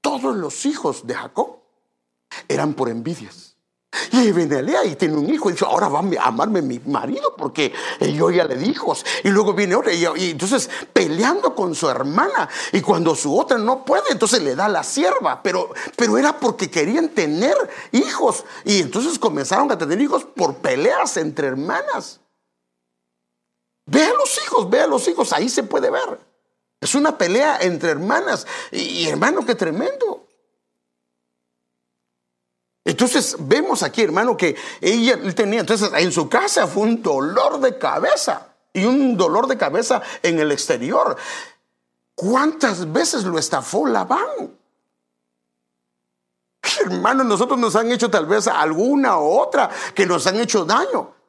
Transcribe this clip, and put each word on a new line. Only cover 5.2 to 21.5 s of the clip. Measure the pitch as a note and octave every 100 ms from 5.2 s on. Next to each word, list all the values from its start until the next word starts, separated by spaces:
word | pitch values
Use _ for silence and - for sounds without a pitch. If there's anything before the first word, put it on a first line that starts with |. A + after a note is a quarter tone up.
| D3+
hijo | D#4 A3+
y |
dice, | E3
"Ahora | - - D#3+
va | C#3+
a | F#3+ E3 B2+
amarme | A2+ F#3 G3
mi | C3+ A#2+
marido | - C#3 B2+ C#4+ D5
porque | - C#3+ C3+ C#3 - - - C3+
yo | D3 E3
ya | F3+
le | D#3+ C3
di | F#3+
hijos". | - - D3+ - -
Y | G3
luego | G3+ G3+
viene | F#3 G3
otra | G#3 A3+
y, | F3 E3+ D#3
y | F#3
entonces | D3+ F#3+ B3 - - -
peleando | - F#3 G#3+ A#3+ F#4 -
con | - F3+
su | D#3 D#3
hermana. | A#2+ C3+ E3+ F4+ - D3+ - -
Y | G3
cuando | C#3 E3+ E3
su | D3 D3 E3
otra | G#3+ A#3+
no | G#3+ C4 -
puede, | G4+ C#5+
entonces | G#3+ G#3+ A#3+
le | C#3+
da | C3 G#3
la | F3
sierva. | C#3 C4+ C#4 C#5 E3+ B2
Pero, | G3 F3+ - - - -
pero | A#3 A3
era | C#4+ D4+
porque | B3 - F#3
querían | E3+ D3+ C#4 D#4+
tener | - D3+ D#3+ B3+ C#5+ A4+ - -
hijos. | B3 - - B3 - - - -
Y | G3+
entonces | D3 G#3+ D4 D#4
comenzaron | A3 D3 C3+ G3 C#4+
a | G3
tener | D3+ F#3
hijos | C#4+ -
por | - - E3+ -
peleas | - C3 D#3 - - F#3
entre | D#3 D3
hermanas. | C#3